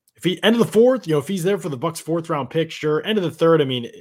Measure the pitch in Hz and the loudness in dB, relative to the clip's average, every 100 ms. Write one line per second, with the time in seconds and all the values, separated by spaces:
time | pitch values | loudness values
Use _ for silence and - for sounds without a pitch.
0 | _ _ 170 185 196 233 170 214 240 262 | _ _ -4 0 2 2 2 4 4 2
1 | 165 151 131 196 170 196 170 131 165 165 | -2 -2 -2 -2 -2 -2 -4 -6 -6 -6
2 | - 170 165 151 123 165 160 - 151 151 | -6 -4 -2 -4 -2 -4 -4 -4 -2 -2
3 | 170 220 170 - 165 160 135 127 117 - | -2 -2 -2 0 4 4 2 -4 -8 -14